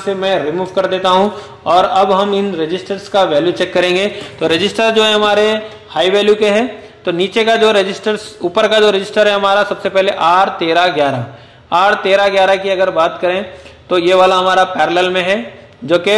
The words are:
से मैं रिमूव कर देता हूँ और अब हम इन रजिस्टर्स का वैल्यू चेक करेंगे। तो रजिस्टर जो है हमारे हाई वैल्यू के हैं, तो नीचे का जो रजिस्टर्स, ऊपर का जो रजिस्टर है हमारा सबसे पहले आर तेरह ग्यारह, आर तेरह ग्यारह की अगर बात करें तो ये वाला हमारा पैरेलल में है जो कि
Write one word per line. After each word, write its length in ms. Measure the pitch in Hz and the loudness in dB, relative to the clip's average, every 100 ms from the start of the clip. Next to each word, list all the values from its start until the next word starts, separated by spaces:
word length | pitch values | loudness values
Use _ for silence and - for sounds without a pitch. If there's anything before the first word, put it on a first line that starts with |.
| 202 | -4
से 80 | 196 | -4
मैं 280 | 190 185 | -2 -2
रिमूव 280 | 147 170 185 - | -2 -4 -4 -2
कर 100 | 180 | -2
देता 220 | 180 185 | -2 0
हूँ 220 | 185 202 208 - - - | 2 0 -4 -16 -10 0
और 200 | 170 185 | 2 2
अब 260 | 190 202 | 2 2
हम 220 | 190 208 196 | 2 0 -2
इन 180 | 202 170 | -4 -4
रजिस्टर्स 520 | 156 180 - 196 - | -4 -6 -8 -10 -4
का 140 | 202 180 | 0 2
वैल्यू 260 | 147 170 | 2 0
चेक 220 | 175 180 | -2 -2
करेंगे। 340 | 185 180 180 202 - - - | 0 0 0 -2 -6 -14 -6
तो 80 | 160 | -2
रजिस्टर 440 | 165 196 - 226 | 0 -2 0 0
जो 120 | 220 | 2
है 100 | 220 | 2
हमारे 340 | 214 208 208 214 214 - - - | 2 2 2 2 -2 -6 -16 -10
हाई 200 | 156 180 | -2 0
वैल्यू 260 | 202 208 214 | 2 2 2
के 140 | 208 | 2
हैं, 180 | 208 247 - - - - | 0 -2 -6 -18 -10 -6
तो 60 | |
नीचे 320 | 170 190 226 220 | -2 -2 0 0
का 100 | 226 | 2
जो 160 | 214 | 2
रजिस्टर्स, 640 | 208 190 202 220 208 - - | 2 0 -4 -6 -6 -8 -8
ऊपर 260 | 175 175 214 | -4 0 2
का 120 | 214 | 4
जो 100 | 214 | 2
रजिस्टर 360 | 190 196 220 208 | 2 -2 0 2
है 60 | |
हमारा 300 | 202 196 196 | 2 2 2
सबसे 260 | 202 185 196 | 0 -2 -2
पहले 220 | 190 190 | 0 0
आर 380 | - 160 180 202 196 | 0 2 4 2 0
तेरह 280 | 165 165 180 | 0 2 2
ग्यारह, 360 | 151 143 131 117 - - - - | 0 -2 -2 -8 -14 -20 -20 -4
आर 200 | 170 196 208 | 0 2 0
तेरह 240 | 190 196 202 | 2 2 2
ग्यारह 260 | 190 190 196 | 2 2 2
की 140 | 196 | 0
अगर 200 | 185 185 | -2 0
बात 280 | 165 170 - | 0 -2 -2
करें 240 | 180 185 202 - - - - | -4 -4 -6 -14 -20 -20 -4
तो 80 | 180 | -2
ये 160 | 170 | 2
वाला 220 | 185 185 190 | 4 4 4
हमारा 280 | 185 185 185 | 2 2 0
पैरेलल 440 | 185 156 170 180 | 0 0 0 0
में 120 | 185 | -2
है 360 | 180 208 233 - - - | -2 -2 -4 -16 -20 -16
जो 140 | 135 170 | -2 0
कि 180 | 175 | 2